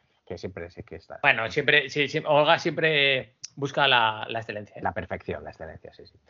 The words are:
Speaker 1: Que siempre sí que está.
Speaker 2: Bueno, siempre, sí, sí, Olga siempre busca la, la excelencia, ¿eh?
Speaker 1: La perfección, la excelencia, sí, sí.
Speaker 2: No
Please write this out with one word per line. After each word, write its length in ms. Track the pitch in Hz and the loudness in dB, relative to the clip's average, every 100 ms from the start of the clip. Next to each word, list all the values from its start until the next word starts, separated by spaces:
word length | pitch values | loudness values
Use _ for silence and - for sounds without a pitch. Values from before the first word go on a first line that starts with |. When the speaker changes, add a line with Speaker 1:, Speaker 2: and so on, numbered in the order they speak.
| _ _ - | _ _ -14
Speaker 1:
Que 120 | 87 | -10
siempre 320 | 101 92 85 | -10 -10 -12
sí 120 | - | -14
que 120 | - 80 | -16 -18
está. 220 | - - | -16 -2
Speaker 2:
Bueno, 280 | - 117 113 | 2 2 0
siempre, 400 | 147 135 147 135 | -2 2 2 2
sí, 200 | 151 135 | -2 -2
sí, 120 | 151 151 | -2 2
Olga 340 | 147 151 165 | 4 6 4
siempre 760 | 170 160 156 151 139 131 113 _ - - | 2 -2 0 2 2 2 -2 _ -20 -8
busca 320 | 139 147 139 | -6 0 4
la, 380 | 123 110 107 - | 6 4 0 -6
la 100 | 117 | -8
excelencia, 360 | 113 104 101 - | -8 -10 -12 -6
¿eh? 40 | |
Speaker 1:
La 120 | 98 | -4
perfección, 500 | 90 87 95 - 78 | -4 -6 -8 -6 -8
la 80 | 76 | -10
excelencia, 420 | - 80 85 80 | -14 -14 -14 -18
sí, 120 | - - | -20 -20
sí. 80 | _ | _
Speaker 2:
No 60 | _ | _